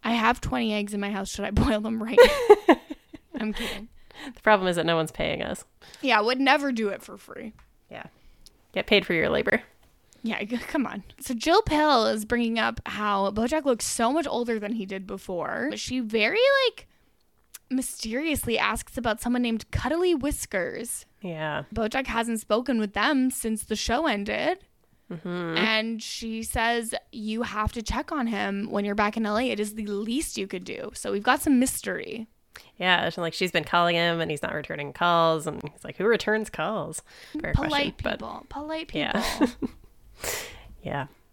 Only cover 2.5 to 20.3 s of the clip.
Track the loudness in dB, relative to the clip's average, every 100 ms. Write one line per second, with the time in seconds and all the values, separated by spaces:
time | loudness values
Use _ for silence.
2.5 | 8 10 4 4 -16 _ -20 _ -6 -4
3.5 | -4 -6 -8 -12 -20 -20 -16 -16 -2 4
4.5 | 6 4 2 2 2 0 -2 -2 -2 -4
5.5 | -6 -10 _ -20 -6 2 4 4 2 4
6.5 | 4 2 0 -2 -4 -10 -20 -16 -14 -14
7.5 | -16 -20 _ _ -16 -16 _ -20 -20 -20
8.5 | _ _ -6 4 4 4 2 2 2 2
9.5 | -2 -4 _ _ _ _ _ -6 -6 -4
10.5 | -6 -4 -4 -4 -6 -12 -16 -8 -4 4
11.5 | 4 4 2 4 4 4 0 -2 0 0
12.5 | 2 0 -2 -8 -4 0 0 0 0 0
13.5 | 0 0 0 -2 0 0 2 0 -2 -2
14.5 | -2 -4 -6 -6 -8 -8 -10 -6 -6 -4
15.5 | -4 -4 -4 -4 -4 -2 2 2 4 4
16.5 | 6 2 -2 -20 _ _ _ _ _ _
17.5 | -20 _ -4 -4 -8 -4 -2 0 -2 -2
18.5 | 0 0 -2 -6 -4 -2 -2 0 0 0
19.5 | -2 -4 -4 -2 0 2 2 0